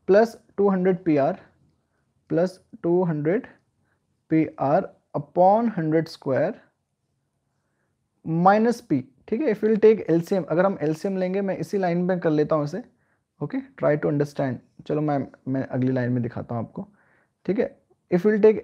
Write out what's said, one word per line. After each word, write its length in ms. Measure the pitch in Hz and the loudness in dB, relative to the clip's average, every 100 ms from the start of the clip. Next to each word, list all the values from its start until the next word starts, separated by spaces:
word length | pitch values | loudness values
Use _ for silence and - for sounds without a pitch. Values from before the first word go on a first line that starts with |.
| - | 2
प्लस 320 | 196 226 - _ - | 2 2 -2 _ -2
टू 120 | 202 | 0
हंड्रेड 340 | 190 180 180 | 2 0 0
पीआर 360 | 170 147 139 196 - _ _ _ _ _ _ _ _ | 0 0 0 -4 -14 _ _ _ _ _ _ _ _
प्लस 320 | 156 180 - _ - | -2 -2 -6 _ -8
टू 180 | 170 175 | -2 0
हंड्रेड 440 | 180 151 151 214 - _ _ _ _ _ _ _ _ | 0 -2 -2 -2 -6 _ _ _ _ _ _ _ _
पीआर 640 | 160 156 - 139 165 190 - _ - | 0 0 -2 0 0 0 -12 _ -10
upon 520 | - 170 185 214 233 214 | -6 4 4 4 0 -2
हंड्रेड 320 | 160 160 156 | 0 0 -2
स्क्वायर 480 | - - 127 156 254 _ _ _ _ _ _ _ _ _ _ _ _ _ _ _ _ - | -8 -4 -2 -2 -4 _ _ _ _ _ _ _ _ _ _ _ _ _ _ _ _ -6
माइनस 560 | 165 180 214 226 226 - | 2 4 4 2 -2 -2
P। 120 | 139 - _ - | -4 -4 _ -8
ठीक 140 | 226 | -4
है, 120 | 311 | -2
if 80 | 208 | 0
we'll 160 | 214 220 | 0 4
take 180 | 220 214 - | 4 4 2
एलसीएम, 340 | 165 170 196 | 0 0 -4
अगर 220 | - 160 196 | 0 0 0
हम 120 | 196 | 0
एलसीएम 360 | 151 156 202 190 | -4 -4 -4 -4
लेंगे, 240 | 185 190 | -4 -4
मैं 160 | 196 - | -4 -6
इसी 200 | 160 202 | -4 -2
लाइन 200 | 185 170 | 0 0
में 220 | 180 185 | 0 0
कर 100 | 170 | 0
लेता 260 | 151 151 160 | 0 0 0
हूँ 80 | |
इसे। 200 | 147 180 - _ _ _ _ _ | -2 -8 -14 _ _ _ _ _
ओके, 160 | 143 269 269 - | -8 -8 -10 -2
try 100 | 147 151 | 0 0
to 100 | 156 | 0
understand। 480 | 147 143 - 139 120 - - - | -2 -2 -4 -6 -6 -12 -20 -6
चलो 140 | 151 | -4
मैं, 260 | 151 143 123 - - | -2 -4 -6 -12 -6
मैं 180 | 135 - | -6 -4
अगली 240 | 131 127 | -2 -2
लाइन 200 | 127 123 | 0 -2
में 100 | 123 | -2
दिखाता 320 | 120 - - 117 | -4 -8 -8 -8
हूँ 80 | |
आपको। 240 | 110 - 196 _ _ _ _ _ - | -8 -12 -16 _ _ _ _ _ -6
ठीक 140 | 196 | -2
है, 100 | - - _ _ _ | -4 -8 _ _ _
if 140 | 175 208 | 0 2
we'll 180 | 214 214 | 4 4
take 140 | 214 | 4